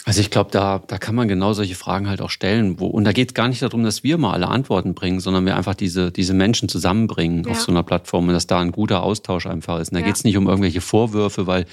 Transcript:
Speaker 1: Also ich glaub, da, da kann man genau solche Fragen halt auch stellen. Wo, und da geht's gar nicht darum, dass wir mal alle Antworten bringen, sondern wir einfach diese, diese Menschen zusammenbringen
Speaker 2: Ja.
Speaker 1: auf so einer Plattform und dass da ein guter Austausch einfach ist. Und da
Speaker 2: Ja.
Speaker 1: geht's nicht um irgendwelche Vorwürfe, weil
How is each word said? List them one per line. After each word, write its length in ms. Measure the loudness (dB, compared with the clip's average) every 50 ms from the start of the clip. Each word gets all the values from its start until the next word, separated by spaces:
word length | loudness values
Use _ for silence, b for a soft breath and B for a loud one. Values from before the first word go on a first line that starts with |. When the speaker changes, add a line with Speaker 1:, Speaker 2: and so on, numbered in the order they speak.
| B
Speaker 1:
Also 160 | 0 2 2
ich 80 | 2 2
glaub, 220 | 2 0 0 2
da, 280 | 0 0 2 2 0 -2 -4
da 140 | -6 -8 -8
kann 160 | -4 -2 0
man 120 | 0 2
genau 260 | 2 2 2 2 0 0
solche 200 | 0 -2 -4 -6
Fragen 340 | -8 -6 -4 -4 -2 -2
halt 140 | -2 -4 -4
auch 80 | -4 -8
stellen. 500 | -6 -4 -2 0 2 2 2 0 0 -2
Wo, 80 | -4
und 180 | -2 0 2 2
da 60 | 2
geht's 220 | 2 2 0 0 0
gar 140 | -2 0
nicht 140 | 0 0 -2 -4
darum, 200 | -2 0 0 0
dass 200 | 0 -2 -2 0
wir 160 | 0 2 2
mal 140 | 2 0 0
alle 160 | 0 0 0
Antworten 440 | 0 -2 0 0 0 0 0 -2 -4
bringen, 260 | -2 -2 -2 -2 0
sondern 260 | 0 0 0 2 2
wir 80 | 2 2
einfach 180 | 0 0 -2 -2
diese, 380 | -2 -4 -2 0 0 0 0
diese 240 | 0 -2 0 2 4
Menschen 340 | 4 4 4 2 0 -2 -4
zusammenbringen 760 | -4 0 0 2 2 2 2 0 0 0 0 0 0 0 -2
Speaker 2:
Ja. 60 | -2
Speaker 1:
auf 100 | -2 -2
so 100 | 0 2
einer 100 | 2 0
Plattform 460 | 2 0 -2 -2 -2 -2 -2 0 2
und 60 | 2 2
dass 120 | 0 0
da 140 | 0 0 0
ein 120 | 0 0
guter 300 | 0 -2 0 0 0 0
Austausch 460 | 0 0 -2 -2 -4 -4 -4 -4 -4
einfach 320 | -4 -6 -6 -4 -4 -4 -4
ist. 100 | -4 -2
Und 60 | -2
da 60 | -2
Speaker 2:
Ja. 40 | 0
Speaker 1:
geht's 180 | 0 -2 0 0
nicht 140 | 2 2
um 100 | 4 4
irgendwelche 340 | 4 4 4 2 0 0 -2
Vorwürfe, 640 | -4 0 2 2 2 2 0 0 0 0 -2 -2 -2
weil 180 | 0 0 0 -2 B